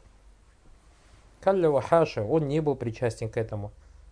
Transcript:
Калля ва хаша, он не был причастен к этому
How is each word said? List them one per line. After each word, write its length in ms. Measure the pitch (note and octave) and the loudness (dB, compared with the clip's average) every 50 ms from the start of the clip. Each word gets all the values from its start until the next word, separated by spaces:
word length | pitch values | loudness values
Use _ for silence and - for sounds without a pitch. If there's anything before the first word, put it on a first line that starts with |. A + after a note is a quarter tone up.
| - - - - _ - - _ _ _ _ _ _ - - - _ - - _ _ - - - - - - _ | -16 -20 -20 -20 _ -20 -20 _ _ _ _ _ _ -20 -20 -20 _ -20 -20 _ _ -20 -20 -20 -20 -20 -20 _
Калля 280 | - F#3+ G3 F#3+ E3+ D#3 | 0 2 2 4 4 4
ва 120 | D3 C3+ | 2 2
хаша, 420 | A#2+ - - E3+ E3 - - B2 G#2+ | 2 4 4 4 4 2 0 -4 -2
он 240 | G#2 C#3 D#3+ D#3 C#3 | 0 0 0 0 0
не 140 | C#3+ D#3 | -2 0
был 140 | D#3 D3 C#3 | 0 0 -2
причастен 540 | C3 B2 A#2 A2 - - A#2 G#2+ - A#2+ A2 | -2 -4 -6 -6 -4 -4 -4 -4 -4 -8 -6
к 60 | - | -6
этому 380 | - A2+ A2 G#2+ G2+ G2+ G#2+ - - - - - - - - | -6 -6 -6 -6 -8 -10 -10 -14 -18 -20 -20 -20 -20 -20 -20